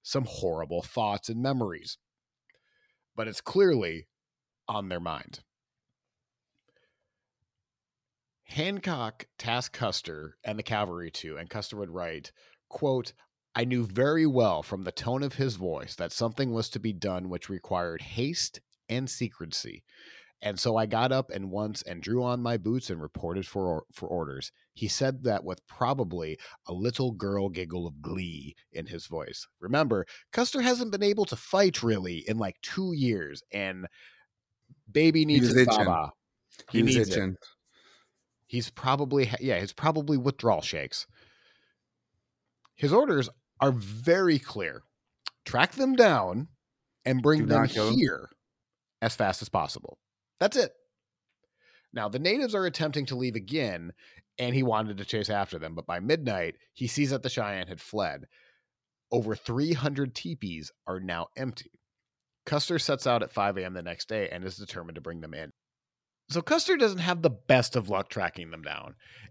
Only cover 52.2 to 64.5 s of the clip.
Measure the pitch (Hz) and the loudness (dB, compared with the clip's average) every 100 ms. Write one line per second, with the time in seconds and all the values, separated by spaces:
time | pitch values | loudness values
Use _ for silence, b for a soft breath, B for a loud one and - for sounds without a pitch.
52.2 | 165 233 262 208 180 139 156 147 131 127 | 2 2 2 2 0 0 -2 -2 -4 -2
53.2 | 127 113 95 151 120 87 85 - b b | -2 -4 -4 -2 -2 -4 -8 -14 b b
54.2 | _ - 123 131 127 107 107 98 98 110 | _ -6 0 2 2 2 0 -4 -4 -4
55.2 | 101 101 95 82 80 82 - 87 104 160 | 0 -2 -2 -4 -8 -8 -6 -4 0 0
56.2 | 131 98 85 - _ - 120 - 143 135 | 0 -2 -4 -8 _ -8 -4 0 0 0
57.2 | 127 - 104 95 87 87 - 107 90 69 | -4 -4 -4 -4 -8 -12 -8 -4 -2 -4
58.2 | - b b b b _ _ _ - 120 | -12 b b b b _ _ _ -2 0
59.2 | 110 110 - 120 151 156 143 143 139 120 | 0 -4 -4 -2 0 0 -2 -2 -4 -4
60.2 | 175 156 101 82 73 _ - 92 92 85 | -8 -6 -6 -8 -10 _ -8 -8 -4 -6
61.2 | 85 - 131 - - _ _ _ _ _ | -6 -6 -8 -8 -16 _ _ _ _ _
62.2 | _ _ - 147 - 170 - 139 131 117 | _ _ -4 -2 0 0 0 0 2 2
63.2 | 107 - 101 95 92 92 87 85 - 110 | 2 0 0 0 -4 -6 -8 -10 -6 -4
64.2 | 98 90 92 | -4 -4 -8